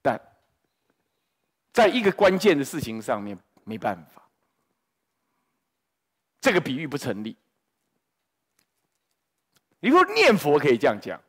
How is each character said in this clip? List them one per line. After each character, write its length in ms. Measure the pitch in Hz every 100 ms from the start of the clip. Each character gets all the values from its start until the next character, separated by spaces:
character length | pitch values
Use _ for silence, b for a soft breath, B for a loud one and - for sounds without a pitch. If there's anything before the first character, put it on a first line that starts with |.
但 180 | 139 113 _ _ _ _ _ _ _ _ _ _ _ _ _ _ _
在 160 | - 214
一 140 | 247
个 100 | 202
关 240 | - 196 190
键 220 | 208 147
的 80 | 135
事 160 | 156
情 180 | 117 110
上 220 | 110 110
面 160 | 104 101 _ _
没 140 | - 110
办 180 | 107 90 76
法， 120 | - _ _ _ _ _ _ _ _ _ _ _ _ _ _ _ _ _ _ _ _ _ _
这 100 | 262
个 80 | 180
比 160 | 156 131
喻 120 | 156
不 100 | 139
成 260 | 127 101
立。 140 | 110 - _ _ _ _ _ _ _ _ _ _ _ _ _ _ _ _ _ _ _ _ _ _ _ _
你 120 | 202
说 120 | 339 370 453
念 200 | 359 208
佛 220 | 147 147
可 100 | 143
以 80 | 120
这 120 | 143
样 100 | 104
讲 220 | 95 90